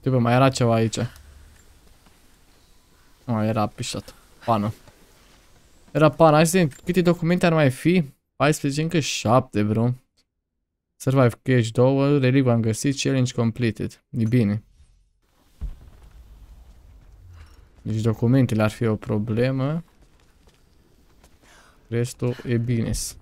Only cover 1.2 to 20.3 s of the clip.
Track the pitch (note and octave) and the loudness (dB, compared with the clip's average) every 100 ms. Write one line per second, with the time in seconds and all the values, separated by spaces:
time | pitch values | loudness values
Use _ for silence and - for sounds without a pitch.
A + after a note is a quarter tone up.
1.2 | - - - - - - - - _ _ | -20 -20 -20 -20 -20 -20 -20 -20 _ _
2.2 | _ _ _ _ _ _ _ _ _ _ | _ _ _ _ _ _ _ _ _ _
3.2 | - A2+ G#2+ A2 G#2+ - A#2+ A#2+ - - | -6 -4 -2 -2 -4 -6 -10 -10 -14 -20
4.2 | _ _ - A2+ G#2 - - _ _ _ | _ _ -4 -2 -2 -8 -20 _ _ _
5.2 | _ _ _ _ _ _ _ C#3 D#3 - | _ _ _ _ _ _ _ 2 2 4
6.2 | E3 D3+ D#3+ F#3 D#3+ - - F3+ F3 E3+ | 4 6 4 2 0 -2 -2 0 2 0
7.2 | D#3+ F3 E3+ D#3+ C#3+ B2+ D#3 F#3 C3+ _ | 0 2 2 4 2 2 0 0 -2 _
8.2 | _ _ C#3 D3+ C#3+ C#3+ D#3+ E3 C3 - | _ _ 0 0 -2 -4 -2 -2 -2 -4
9.2 | A2 B2+ B2+ G#2 G#2 G#2+ A#2 B2+ _ _ | 2 2 2 -2 0 0 0 -4 _ _
10.2 | _ _ _ _ _ _ _ _ - C3+ | _ _ _ _ _ _ _ _ 0 2
11.2 | B2 - - B2+ A2 A2+ B2+ C3+ C#3 C#3+ | 2 0 0 0 0 2 2 2 2 2
12.2 | B2+ C3+ B2+ A#2 A2 G#2+ C#3+ C3+ C#3 C3+ | 2 2 2 0 0 -2 -4 -2 -2 0
13.2 | B2 - A#2 A2 A#2+ - G2 - _ C3 | -2 -2 -4 -2 -4 -4 -10 -10 _ -4
14.2 | A2 B2 G#2 G#2 _ _ - _ _ _ | 0 0 0 -2 _ _ -20 _ _ _
15.2 | _ _ _ _ - - - - - - | _ _ _ _ -14 -14 -20 -20 -20 -20
16.2 | - - - - - - - - - - | -20 -20 -20 -20 -20 -20 -20 -20 -20 -20
17.2 | - - - - _ _ - A2 A2+ G#2+ | -20 -20 -20 -20 _ _ -8 -2 -2 0
18.2 | A#2 C3+ A#2+ A2 G#2+ - A#2 G#2+ - A2 | 2 2 2 0 -2 0 -2 -2 -4 -4
19.2 | A2 A2 B2+ C3+ C3+ E3 - _ _ _ | -2 -2 -2 -2 -4 -6 -10 _ _ _
20.2 | _ | _